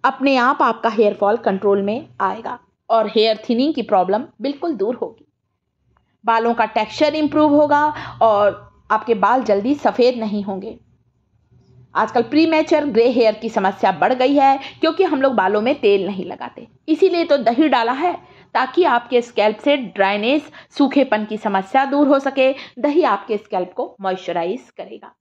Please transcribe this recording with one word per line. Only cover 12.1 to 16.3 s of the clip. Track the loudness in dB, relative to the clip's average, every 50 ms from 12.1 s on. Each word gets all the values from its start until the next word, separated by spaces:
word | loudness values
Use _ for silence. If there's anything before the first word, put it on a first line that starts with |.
| 0 -2 -2
प्रीमैच्योर | 2 2 2 4 4 2 0 2 2 2 0 2
ग्रे | 2 2 4 2 4
हेयर | 4 4 2 2 2
की | 0 -8 -4
समस्या | -2 0 0 0 0 0 0 0 2
बढ़ | 2 0 0 2
गई | 2 2 2 4
है | 4 4 4 2 2 -4 -14 -6 -2
क्योंकि | -2 -2 2 0 0
हम | 0 2 0
लोग | 0 2 2
बालों | 0 0 0 0 0
में | 0 0 -2
तेल | 2 2 2 2 2 0
नहीं | -4 -6 -8 -10
लगाते, | -10